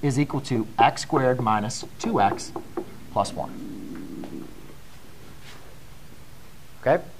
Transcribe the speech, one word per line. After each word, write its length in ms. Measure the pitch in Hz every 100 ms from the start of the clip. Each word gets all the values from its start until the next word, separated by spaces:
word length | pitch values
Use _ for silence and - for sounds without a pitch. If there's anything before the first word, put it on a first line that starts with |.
is 180 | 143 131
equal 220 | 147 139
to 240 | - 120 110 -
x 240 | 120 -
squared 360 | - 147 127 127
minus 460 | 117 107 107 - - -
two 200 | 233 190
x 320 | 143 - - - - - - - -
plus 220 | - 101
one. 1120 | - - - - - - - - - - - - - - - - - - - - - - - - - - - - - - - - - - -
Okay? 220 | 127 165 -